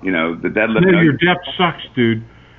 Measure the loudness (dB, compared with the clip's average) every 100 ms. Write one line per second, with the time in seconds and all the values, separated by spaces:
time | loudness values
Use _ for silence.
0 | -2 -2 -2 -2 -4 0 0 2 4 4
1 | 4 2 0 0 -4 -2 -2 -2 -10 -2
2 | 0 0 -6 -20 -20